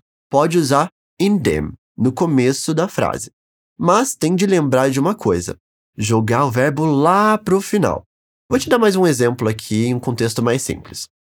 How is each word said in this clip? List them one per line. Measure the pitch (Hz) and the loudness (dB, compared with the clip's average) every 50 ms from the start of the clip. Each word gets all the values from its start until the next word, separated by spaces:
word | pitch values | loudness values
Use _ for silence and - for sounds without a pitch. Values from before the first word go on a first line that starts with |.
| _ _ _ _ _ _ | _ _ _ _ _ _
pode | - 139 151 170 165 175 | 0 0 2 2 2 0
usar | 151 127 139 139 160 185 _ _ _ _ _ - | 0 2 2 2 0 0 _ _ _ _ _ -2
indem | 175 202 208 185 123 98 76 76 73 - - - _ _ _ | 0 0 0 0 0 0 0 -2 -4 -6 -10 -14 _ _ _
no | - 113 127 | -2 -2 -2
começo | 131 - 180 165 143 131 123 127 139 - - - 160 | 0 0 0 0 2 2 2 2 0 -2 -4 -4 -2
da | 156 175 208 | -2 -2 -2
frase. | - - 101 76 - 67 - - _ _ _ _ _ _ _ _ _ - | -2 -2 -2 -2 -2 -6 -10 -14 _ _ _ _ _ _ _ _ _ -2
Mas | - 170 185 220 269 - - | 2 2 4 4 2 0 -2
tem | - 156 160 185 | -2 -2 0 0
de | 170 202 | 2 2
lembrar | 190 190 170 147 135 131 127 131 139 | 2 2 2 2 2 2 2 2 2
de | 131 139 | 0 0
uma | 143 175 - | 0 -2 -2
coisa: | - - 107 90 90 87 - - - _ _ _ _ _ _ _ | -2 -2 0 0 0 -2 -6 -10 -12 _ _ _ _ _ _ _
jogar | - 107 107 113 113 110 107 113 123 143 | -6 -2 0 0 0 0 0 0 0 0
o | 131 | 0
verbo | 110 123 131 156 139 151 160 | 0 0 0 0 0 0 0
lá | 160 143 139 147 170 185 202 214 214 214 214 | 0 2 2 2 2 2 2 2 2 0 0
pro | - 175 185 196 | -2 -2 -2 -2
final. | 196 - - 208 151 98 78 - - _ _ _ _ _ _ _ _ - | -2 -2 -2 0 0 0 0 -4 -8 _ _ _ _ _ _ _ _ -4
Vou | - 269 | -4 -2
te | - - | 0 0
dar | 254 240 | 0 2
mais | 226 208 185 | 2 2 2
um | 190 185 | 4 2
exemplo | 165 135 117 123 120 127 - 117 110 | 2 2 2 2 0 0 0 -2 -4
aqui | 110 110 - - 107 110 117 | -4 -4 -6 -4 -2 0 0
em | 123 123 | 0 -2
um | 123 | -4
contexto | - 131 117 - 113 117 - - | -4 -4 -2 -2 -2 -2 -2 -2
mais | 117 120 120 135 | 0 0 0 -2
simples. | - - - - - - - - - - _ _ _ _ _ | -2 -6 -10 -10 -12 -16 -16 -16 -16 -16 _ _ _ _ _